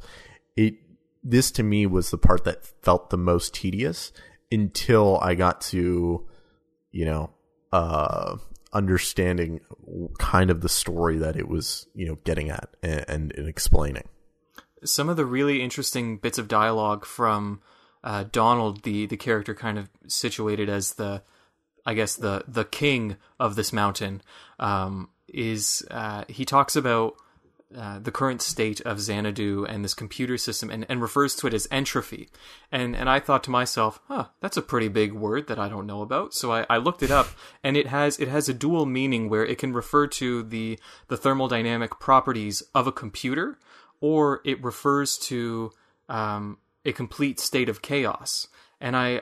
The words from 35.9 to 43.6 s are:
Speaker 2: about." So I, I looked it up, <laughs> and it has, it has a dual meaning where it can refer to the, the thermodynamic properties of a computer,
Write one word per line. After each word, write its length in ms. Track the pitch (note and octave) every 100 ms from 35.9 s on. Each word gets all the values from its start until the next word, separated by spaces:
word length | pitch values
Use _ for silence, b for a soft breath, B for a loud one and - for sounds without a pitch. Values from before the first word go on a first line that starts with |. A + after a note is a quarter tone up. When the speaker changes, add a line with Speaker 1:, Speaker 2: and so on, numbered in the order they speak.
| G2+
Speaker 2:
about." 320 | A2 C3+ G#3
So 180 | - B2
I, 140 | A2+ A2
I 100 | A#2
looked 260 | C#3 -
it 80 | C3
up, 160 | C#3 B2 - -
<laughs> 180 | -
and 140 | C#3 C#3+
it 80 | C3+
has, 320 | C#3 D3 -
it 100 | C3+
has 220 | D3 C3+
a 60 | B2
dual 320 | C#3+ E3+ C#3
meaning 420 | B2+ C3+ A#2+ A2
where 160 | G#2+ -
it 140 | B2
can 120 | C#3
refer 360 | A#2+ - D3 C#3+
to 340 | - B2+ A#2+
the, 380 | A2+ A2+ A2+ A2 b b b
the 80 | A#2+
thermodynamic 800 | C3+ C3+ C3 A#2+ A#2 A#2 A#2 -
properties 640 | - C3 C3+ A#2 G#2 G2 -
of 140 | C3+ B2+
a 40 |
computer, 680 | - G#2+ - B2+ C3+ A3+ C#4